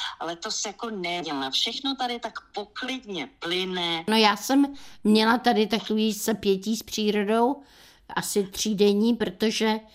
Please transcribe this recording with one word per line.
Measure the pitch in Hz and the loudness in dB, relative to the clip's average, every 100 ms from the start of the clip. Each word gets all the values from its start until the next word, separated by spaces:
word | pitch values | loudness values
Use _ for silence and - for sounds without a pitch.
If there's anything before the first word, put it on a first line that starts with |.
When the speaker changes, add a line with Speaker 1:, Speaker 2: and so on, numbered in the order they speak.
| - - | -8 -8
Speaker 1:
letos | 165 170 220 - 214 | -8 -8 -6 -6 -6
jako | 196 233 | -8 -8
neměla. | 214 175 175 160 143 131 | -6 -4 -4 -4 -6 -4
Všechno | - 226 226 269 262 | -2 -2 -2 -6 -4
tady | 247 240 | -4 -6
tak | 226 - - | -8 -12 -12
poklidně | - 202 - 254 262 208 180 131 - | -10 -10 -10 -8 -8 -8 -8 -8 -10
plyne. | 170 180 185 180 170 170 170 | -4 -2 -2 -2 -2 -2 0
Speaker 2:
No | 220 | 4
já | 214 208 | 4 2
jsem | - 269 277 285 - - | 2 2 2 0 -16 -2
měla | 214 214 220 226 | 4 4 6 4
tady | 240 214 214 | 4 4 2
takový | 220 - 220 220 | 0 0 0 0
sepětí | 208 - 214 208 190 202 226 | 0 -2 0 2 2 0 -4
s | |
přírodou, | - - 208 208 202 226 240 277 - - - _ - - | -4 -2 0 2 2 4 2 0 -8 -20 -20 _ -10 -6
asi | - 208 190 | -2 0 -2
třídenní, | - 220 202 202 202 226 233 | -2 -2 4 4 6 4 2
protože | 214 180 220 220 220 220 220 | -2 -2 -2 2 0 0 -6